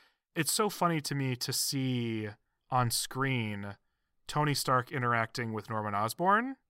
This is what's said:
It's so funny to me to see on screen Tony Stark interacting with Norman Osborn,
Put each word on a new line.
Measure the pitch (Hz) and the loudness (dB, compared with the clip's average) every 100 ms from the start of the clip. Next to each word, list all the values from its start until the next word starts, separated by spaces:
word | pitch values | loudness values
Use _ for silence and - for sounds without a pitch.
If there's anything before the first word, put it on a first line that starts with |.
| _ _ _ 170 | _ _ _ -4
It's | 151 | -2
so | - 208 | 2 0
funny | - 175 160 | 2 2 2
to | - | 0
me | 143 135 120 | -2 0 -2
to | - | -2
see | - - 139 131 123 117 110 107 104 _ _ - | -2 0 0 0 0 0 -2 -4 -10 _ _ -2
on | 127 120 | 2 2
screen | - - 127 135 127 110 104 101 101 _ _ _ _ - | 0 -4 -2 0 0 -2 -4 -8 -12 _ _ _ _ -6
Tony | 151 151 | 0 2
Stark | 139 - 127 120 | 2 2 2 2
interacting | 139 123 117 110 - 117 | -2 0 2 0 -2 -4
with | 110 - | -4 -4
Norman | 110 107 | -4 -2
Osborn, | 101 110 - 180 208 254 269 | 0 -2 0 2 2 2 -8